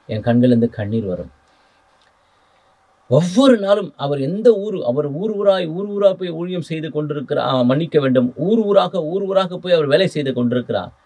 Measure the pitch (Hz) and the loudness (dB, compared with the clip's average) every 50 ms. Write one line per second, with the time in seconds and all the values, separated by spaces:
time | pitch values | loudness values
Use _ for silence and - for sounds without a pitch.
0 | _ - 113 107 - 120 117 123 123 127 120 113 117 113 - 113 104 104 113 113 | _ -10 -8 -4 0 2 2 4 4 4 4 4 2 0 -2 -4 -6 -4 -4 -4
1 | 104 92 90 87 80 - _ _ _ _ _ _ _ _ _ _ _ _ _ _ | -4 -4 -6 -8 -8 -12 _ _ _ _ _ _ _ _ _ _ _ _ _ _
2 | _ _ _ _ _ _ _ _ _ _ _ _ _ _ _ _ _ _ _ _ | _ _ _ _ _ _ _ _ _ _ _ _ _ _ _ _ _ _ _ _
3 | _ - 123 151 180 175 180 240 277 262 240 202 196 196 208 214 190 - - - | _ 0 2 2 2 2 2 4 6 6 4 4 4 2 0 0 -2 -6 -8 -6
4 | 143 143 143 139 135 156 190 214 240 240 214 190 202 214 190 - - 120 123 147 | -4 -4 -4 -2 -4 -4 -2 2 4 4 4 4 0 -6 -6 -4 -4 -2 -2 -2
5 | 147 143 139 165 208 226 208 196 202 196 190 185 175 156 160 190 208 208 202 202 | -2 -4 -4 -6 -6 -4 -4 0 2 2 2 2 0 -4 -6 -6 -8 -6 -2 0
6 | 202 190 185 180 185 175 160 165 175 180 185 175 143 - 165 160 160 151 123 151 | 2 2 2 0 -6 -8 -8 -8 -8 -6 -6 -8 -6 -8 -8 -8 -8 -8 -6 -6
7 | 151 147 143 143 123 - 147 135 120 135 131 127 120 123 135 156 170 - - 147 | -6 -6 -6 -8 -6 -6 -4 -4 -2 0 0 2 2 2 2 0 0 0 0 0
8 | 139 131 127 131 123 123 - 131 156 196 226 226 208 202 196 190 180 180 196 175 | 2 2 2 2 2 0 -2 -2 0 0 2 2 2 4 4 4 2 2 -2 -4
9 | 156 151 180 202 202 190 190 190 185 170 180 170 175 180 175 160 147 135 139 175 | -4 -4 -4 -4 -2 0 0 0 0 -2 -6 -6 -2 0 2 2 2 2 2 2
10 | 190 156 - 151 135 131 123 123 120 117 123 123 120 - 113 95 90 - - _ | 2 0 -2 -4 -4 -2 -2 0 0 0 0 -2 -2 -4 -4 -6 -6 -8 -14 _
11 | _ | _